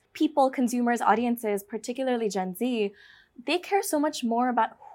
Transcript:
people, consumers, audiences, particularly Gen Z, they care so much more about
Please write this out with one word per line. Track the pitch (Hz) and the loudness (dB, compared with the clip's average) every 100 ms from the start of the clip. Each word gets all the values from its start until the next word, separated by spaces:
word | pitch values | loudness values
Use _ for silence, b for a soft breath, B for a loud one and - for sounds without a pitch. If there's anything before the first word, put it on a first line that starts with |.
| _ | _
people, | - 311 - 262 | -2 0 4 2
consumers, | 262 247 247 240 233 | 4 0 2 0 2
audiences, | 220 214 240 240 214 202 | 4 4 2 0 -2 -2
particularly | 202 220 226 247 262 247 220 | -4 -10 -8 -4 -2 0 -2
Gen | 196 185 180 | -2 -4 -2
Z, | 240 240 202 202 b b b - 254 | -2 0 -2 -4 b b b -14 -4
they | 339 | -4
care | 359 392 | 0 -2
so | - 302 | 0 0
much | 294 302 | 0 -2
more | 233 226 254 | -2 0 0
about | 233 - - - | 2 0 -4 -20